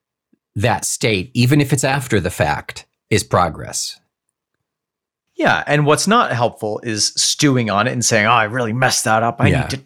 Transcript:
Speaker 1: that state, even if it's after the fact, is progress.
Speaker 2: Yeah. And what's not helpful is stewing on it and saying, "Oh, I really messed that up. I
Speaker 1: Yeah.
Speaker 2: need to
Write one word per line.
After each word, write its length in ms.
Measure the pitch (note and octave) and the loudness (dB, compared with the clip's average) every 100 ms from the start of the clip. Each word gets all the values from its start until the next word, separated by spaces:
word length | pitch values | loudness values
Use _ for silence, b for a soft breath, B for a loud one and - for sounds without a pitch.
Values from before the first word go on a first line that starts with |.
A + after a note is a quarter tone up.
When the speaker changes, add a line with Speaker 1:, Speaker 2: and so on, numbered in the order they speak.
| _ _ _ _ _ - | _ _ _ _ _ -2
Speaker 1:
that 300 | A2+ G2 - | 0 0 -4
state, 440 | - B2 G2+ - | -4 -2 -2 -2
even 260 | B2 B2+ D3 | 0 2 2
if 140 | C3+ | 2
it's 100 | C#3+ | 0
after 360 | C3+ C#3 B2+ G#2 | 0 -2 0 -2
the 100 | E2+ | -2
fact, 560 | - D#2 C#2 - - - _ _ | -2 -2 -2 -8 -16 -20 _ _
is 120 | G#2 | -2
progress. 800 | - G2 E2+ - A1+ - - - _ _ _ _ _ _ _ _ _ _ _ _ _ | 0 0 0 -2 -10 -10 -10 -12 _ _ _ _ _ _ _ _ _ _ _ _ _
Speaker 2:
Yeah. 280 | - D4+ F2 - | -2 0 0 0
And 180 | D3 D3 | 2 2
what's 200 | D3+ F#3+ | 2 2
not 260 | A#3 - | 2 2
helpful 480 | A#2+ A#2 - G#2 G#2+ | 0 -2 -2 -6 -6
is 260 | A#2 G#2+ - - | -6 -4 -4 -2
stewing 540 | - - D3 B2+ A2 | -4 0 2 2 2
on 160 | G2+ A#2+ | 0 0
it 60 | |
and 120 | C3 | 0
saying, 220 | A2 A2+ G#2+ | 0 2 4
"Oh, 40 | |
I 140 | A#2+ | 2
really 280 | G#2+ B2 A#2 | 2 -2 -4
messed 320 | A#2+ B2+ - | 0 0 0
that 180 | A#2 A2 | 0 2
up. 140 | A#2 - | 0 0
I 80 | C3+ | 0
Speaker 1:
Yeah. 120 | - | 0
Speaker 2:
need 80 | - | -2
to 60 | C3+ | -8